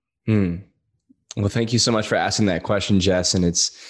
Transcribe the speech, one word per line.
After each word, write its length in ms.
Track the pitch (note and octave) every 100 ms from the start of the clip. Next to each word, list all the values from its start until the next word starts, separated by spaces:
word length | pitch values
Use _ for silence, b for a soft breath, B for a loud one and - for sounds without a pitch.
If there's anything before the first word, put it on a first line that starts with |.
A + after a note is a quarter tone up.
| _ _ -
Mm. 340 | G#2+ F#2+ F2 - _ _ _ _ _ _ -
Well, 100 | G2+
thank 240 | A#2 A#2
you 80 | A#2
so 140 | -
much 120 | A2+ -
for 100 | G#2
asking 320 | F2+ - G#2+
that 160 | E2
question, 360 | - G#2 - G2
Jess. 340 | F2+ F2+ F2+
And 120 | F#2+ F2+
it's, 260 | E2+ - B B